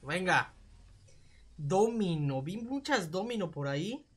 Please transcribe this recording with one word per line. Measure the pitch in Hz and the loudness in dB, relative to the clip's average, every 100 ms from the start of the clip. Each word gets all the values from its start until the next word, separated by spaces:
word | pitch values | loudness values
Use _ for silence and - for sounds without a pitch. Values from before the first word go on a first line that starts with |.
Venga. | 127 165 185 151 113 - - - - - - - - - - - | -4 -2 4 4 2 -8 -20 -20 -20 -20 -20 -20 -20 -20 -20 -8
Domino. | 147 185 220 233 196 160 143 135 | 0 4 4 4 0 2 0 0
Vi | 139 202 | -4 -6
muchas | 233 277 277 269 170 | -6 -6 0 0 0
Domino | 175 220 240 175 | -2 -2 -2 -4
por | 147 139 | -4 -4
ahí. | 143 185 262 - | -2 -4 -6 -10